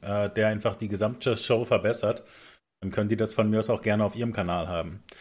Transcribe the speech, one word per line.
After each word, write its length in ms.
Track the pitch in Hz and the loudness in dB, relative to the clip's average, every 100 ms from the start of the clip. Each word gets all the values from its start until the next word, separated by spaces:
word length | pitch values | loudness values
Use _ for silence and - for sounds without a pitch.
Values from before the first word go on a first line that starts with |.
äh, 260 | - 101 104 | -4 -2 0
der 200 | 110 107 | 2 2
einfach 260 | 107 113 - | 2 -2 -2
die 140 | 107 | -4
gesamte 480 | 98 107 123 - 110 | 0 -2 0 -2 0
Show 260 | - 117 | 2 2
verbessert, 640 | 120 110 101 113 104 - - - - - _ - | 4 2 2 0 0 -2 -6 -20 -20 -20 _ -10
dann 100 | 98 | -6
können 160 | 98 104 | -2 0
die 80 | 110 | 0
das 180 | 110 | 0
von 160 | - 107 | 2 2
mir 100 | 107 | 2
aus 100 | 107 | 2
auch 120 | 110 | 0
gerne 220 | 110 104 | 2 2
auf 140 | 104 107 | 2 0
ihrem 160 | 120 | -4
Kanal 340 | 110 90 87 82 | -2 -2 -2 -2
haben. 340 | 87 80 87 - - | -4 -6 -10 -16 -12